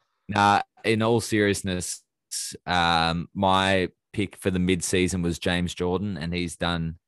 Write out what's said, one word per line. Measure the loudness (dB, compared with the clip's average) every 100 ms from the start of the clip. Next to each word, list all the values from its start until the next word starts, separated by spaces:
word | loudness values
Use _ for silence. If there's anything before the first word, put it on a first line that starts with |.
| _ _ -4
Nah, | 2 4 4 0 _
in | 0 2
all | 2 2
seriousness, | 2 2 2 0 -2 -4 -6 -10 _ _ _ -10 -10 -10 -2
um, | 0 2 2 2 -2 -6
my | 0 2 4 2 2 -2 _ _
pick | -6 -6 -4
for | -2
the | 0
mid-season | 2 0 0 0 0 0
was | -2 -2
James | -2 -2 -2
Jordan, | -4 -4 -2 -4 -6
and | -6
he's | -4 -6 -4
done | -4 -2 -4 -8